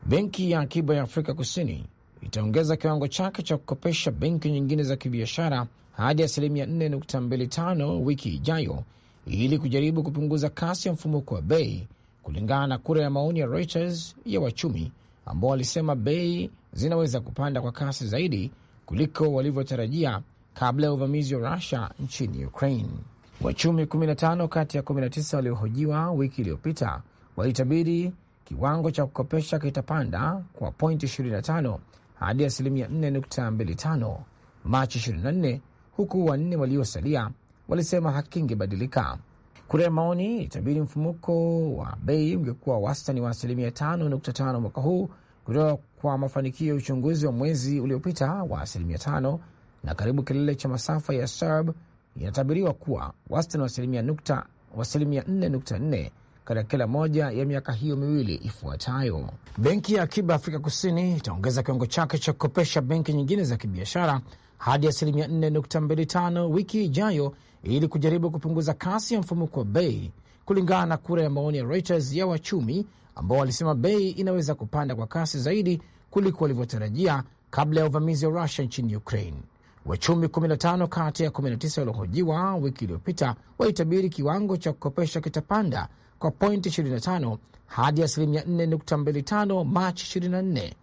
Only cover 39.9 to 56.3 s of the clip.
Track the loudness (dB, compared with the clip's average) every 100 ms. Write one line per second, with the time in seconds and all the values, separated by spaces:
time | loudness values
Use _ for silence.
39.9 | 4 2 2 0 -2 -4 -4 -2 0 0
40.9 | -2 -2 -2 0 2 2 2 0 -2 -6
41.9 | -6 0 2 2 0 -2 -4 0 0 2
42.9 | -2 -2 -2 -2 -2 -2 -2 -2 -2 -2
43.9 | 0 0 -2 -4 -2 -2 0 -2 -2 0
44.9 | 0 -2 -8 _ _ -2 2 2 2 -6
45.9 | _ -2 0 -2 -2 -4 -2 0 0 0
46.9 | 0 0 2 0 0 0 0 0 0 0
47.9 | -2 -2 -2 -2 0 -4 -4 -6 -4 -4
48.9 | -4 -2 0 0 -2 -6 -20 -20 -14 -8
49.9 | -2 0 0 0 0 0 0 -2 -4 -2
50.9 | -2 0 -2 -2 -2 0 2 0 -4 -12
51.9 | -20 _ -8 -4 0 2 2 2 -2 -4
52.9 | -4 -4 -12 -4 -2 -2 0 -2 -2 -2
53.9 | 0 0 -2 0 -2 -2 _ -14 -6 -2
54.9 | 0 2 0 0 0 2 0 -2 -4 0
55.9 | -2 -2 -10 -20